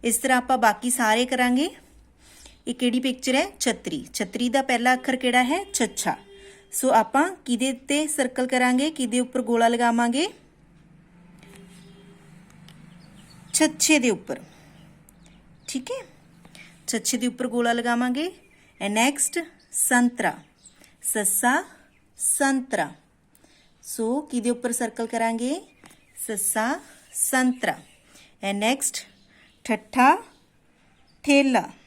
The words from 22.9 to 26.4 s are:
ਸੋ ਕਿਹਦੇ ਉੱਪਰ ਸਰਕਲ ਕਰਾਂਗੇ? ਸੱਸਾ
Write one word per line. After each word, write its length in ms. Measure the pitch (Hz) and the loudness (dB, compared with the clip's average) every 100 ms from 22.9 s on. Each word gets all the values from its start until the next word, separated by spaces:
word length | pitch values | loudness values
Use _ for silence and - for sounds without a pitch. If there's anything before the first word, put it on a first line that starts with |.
| - _ _ _ _ _ _ _ _ | -8 _ _ _ _ _ _ _ _
ਸੋ 380 | - - 226 262 | -14 -4 -2 -2
ਕਿਹਦੇ 280 | 294 247 226 | -2 -4 -2
ਉੱਪਰ 220 | 240 240 | -2 -4
ਸਰਕਲ 360 | 233 233 226 226 | -4 -4 -4 -6
ਕਰਾਂਗੇ? 540 | 233 226 226 247 330 - _ - - _ - - | -2 -2 -2 -4 -4 -8 _ -20 -20 _ -14 -8
ਸੱਸਾ 520 | 214 | -4